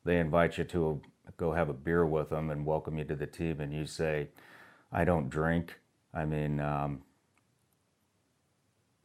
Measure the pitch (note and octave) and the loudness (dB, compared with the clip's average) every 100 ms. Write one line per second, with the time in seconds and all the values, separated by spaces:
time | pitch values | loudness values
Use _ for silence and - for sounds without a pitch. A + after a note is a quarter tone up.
0 | E2+ F2 E2 E2+ E2+ E2+ D#2 F2+ D#2+ D2 | 2 2 4 4 4 2 -2 0 0 0
1 | - _ - - E2+ E2 D2+ C#2 D#2+ E2+ | -8 _ -18 -4 -2 0 0 -2 0 4
2 | E2 D#2 D2 D#2 D#2 D2 D2 D#2 D2+ D#2 | 4 2 0 -2 -2 -2 -2 -2 -2 -6
3 | D2 D2 D2 - E2+ D2+ D2 D2+ D2+ - | -6 -6 -6 -4 -4 -4 -6 -6 -6 -2
4 | D#2+ D2+ D2 - - - - - - - | -2 -2 -4 -12 -20 -20 -20 -20 -6 0
5 | E2+ F2 C2 D2+ D#2+ E2+ E2+ - _ _ | 4 2 2 0 2 2 0 -8 _ _
6 | _ E2 D#2 D2+ D2+ D2 D2 C#2+ C#2+ C2+ | _ -6 -2 -2 -2 -2 -2 -2 -4 -6
7 | - _ _ _ _ _ _ _ _ _ | -12 _ _ _ _ _ _ _ _ _
8 | _ _ _ _ _ _ _ _ _ _ | _ _ _ _ _ _ _ _ _ _